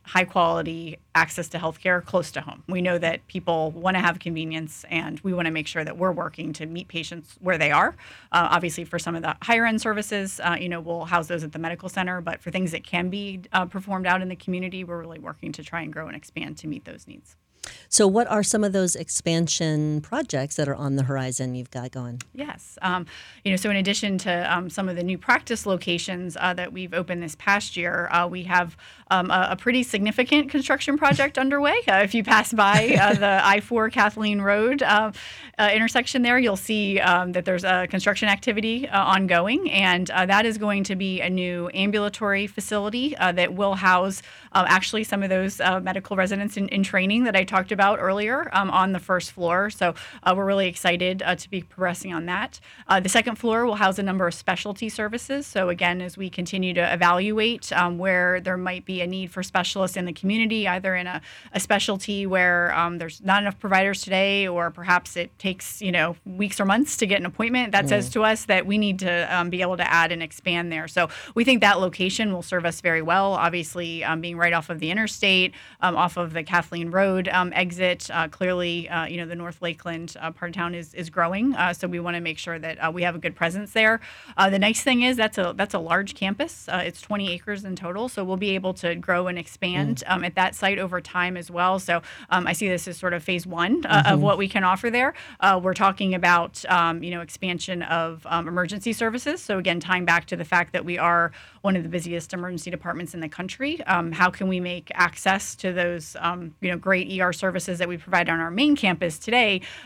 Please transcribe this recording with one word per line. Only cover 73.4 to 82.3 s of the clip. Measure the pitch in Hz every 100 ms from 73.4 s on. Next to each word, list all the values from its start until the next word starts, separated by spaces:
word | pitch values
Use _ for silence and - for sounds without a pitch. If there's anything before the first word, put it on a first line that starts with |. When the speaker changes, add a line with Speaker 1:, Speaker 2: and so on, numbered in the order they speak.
| 170 175 156 180 170 165
Speaker 1:
um, | 135 160
being | 175 170
right | 170
off | 170 160
of | 165
the | 160
interstate, | 202 214 - 202 185 180 - - -
um, | 180 160
off | 170 175
of | 170
the | 160
Kathleen | 160 175 165 170 170
Road, | 185 196 185 180
um, | 180 180
exit, | - 180 175 185 180 -
uh, | 165 160
clearly, | - 185 180 175 170 165
uh, | 170 160
you | 175
know, | 165
the |
North | 170 175 170
Lakeland, | 175 165 175 165 165 -
uh, | 160
part | 165 175
of |
town | 180 170
is, | 175 160
is | - 165
growing. | 180 170 196 262
Uh, | 262 175
so | 175 180
we | 175
wanna | 170 170
make | 170